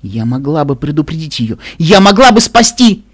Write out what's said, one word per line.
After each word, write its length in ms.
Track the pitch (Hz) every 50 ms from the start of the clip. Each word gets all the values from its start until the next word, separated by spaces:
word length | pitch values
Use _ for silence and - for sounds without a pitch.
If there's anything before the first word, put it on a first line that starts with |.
Я 240 | - 98 95 113 110
могла 400 | 113 127 131 139 139 151 160 147
бы 100 | 143 139
предупредить 640 | 120 143 151 147 151 147 - 160 160 160 151 - -
её. 180 | 117 110 110 - - - -
Я 220 | - 165 156 214 190
могла 320 | 190 202 202 196 269 254
бы 100 | 226 226
спасти. 600 | 233 - - 233 233 233 - - 254 233 196 - - _